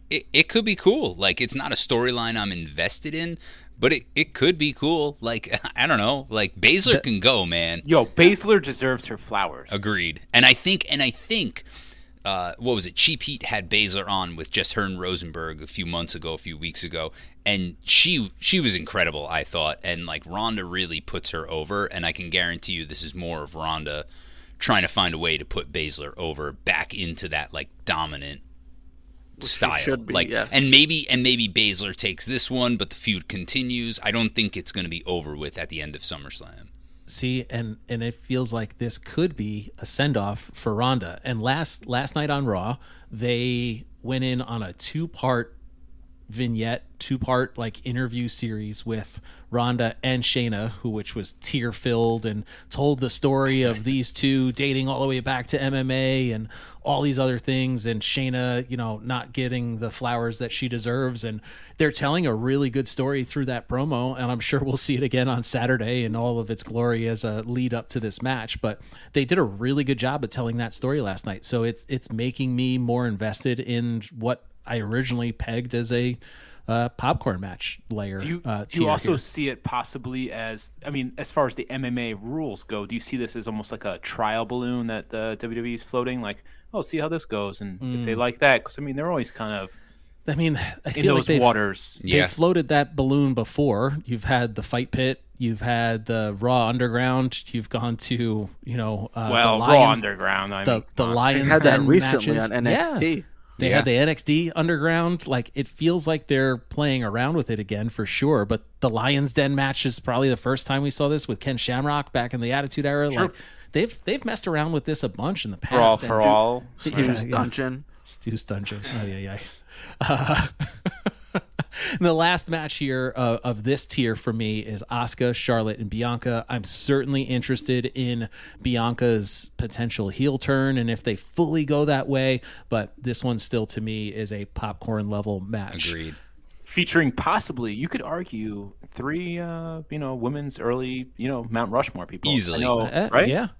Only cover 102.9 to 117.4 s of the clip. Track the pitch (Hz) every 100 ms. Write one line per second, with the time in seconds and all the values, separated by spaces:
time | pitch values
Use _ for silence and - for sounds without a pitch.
102.9 | 262 160 160 - - - - 127 110 120
103.9 | 123 151 151 - 151 170 165 165 160 165
104.9 | 165 170 175 - 127 - - 135 - 160
105.9 | 175 151 156 - 139 135 123 - - 147
106.9 | 131 110 110 131 165 120 110 101 104 113
107.9 | - 104 - 139 139 104 110 - - 127
108.9 | 110 127 139 139 135 139 139 135 135 131
109.9 | 117 - 120 135 120 123 131 - 135 143
110.9 | - 143 151 - 110 139 123 - 127 143
111.9 | 147 139 127 120 123 117 135 139 - 143
112.9 | 143 147 135 185 - - - - 147 226
113.9 | - - 269 240 131 185 151 156 156 -
114.9 | 151 117 92 139 196 107 95 - 127 117
115.9 | 110 117 110 107 107 113 123 123 - 156
116.9 | 147 127 117 117 127